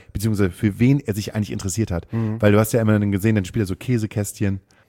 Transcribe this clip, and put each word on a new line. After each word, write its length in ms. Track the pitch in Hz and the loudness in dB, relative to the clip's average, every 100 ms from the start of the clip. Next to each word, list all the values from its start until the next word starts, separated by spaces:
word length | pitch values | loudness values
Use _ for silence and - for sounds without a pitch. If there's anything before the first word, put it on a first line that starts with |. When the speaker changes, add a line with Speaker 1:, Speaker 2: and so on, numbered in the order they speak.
| - | -10
Speaker 1:
beziehungsweise 380 | 98 110 104 95 | -4 -2 0 0
für 280 | - 107 95 | 0 -2 2
wen 220 | 120 143 | 2 2
er 140 | 127 | 0
sich 200 | 104 - | -4 -4
eigentlich 180 | 107 104 | -4 -4
interessiert 380 | 104 98 95 107 | -4 -6 -4 -2
hat. 220 | 85 - | -4 -4
Speaker 2:
Mhm. 240 | 113 110 113 | -4 -4 2
Speaker 1:
Weil 100 | 107 | 4
du 60 | 104 | 4
hast 160 | 110 | 4
ja 80 | 120 | 2
immer 160 | 110 107 | 4 2
dann 120 | 101 | 2
gesehen, 240 | 98 110 107 | 2 2 0
dann 100 | 90 | 0
spielt 160 | 113 | -2
er 40 | 95 | -2
so 100 | 90 | -4
Käsekästchen. 840 | - 120 107 110 101 - 101 98 _ _ | -2 -2 -2 -4 -6 -2 -2 -4 _ _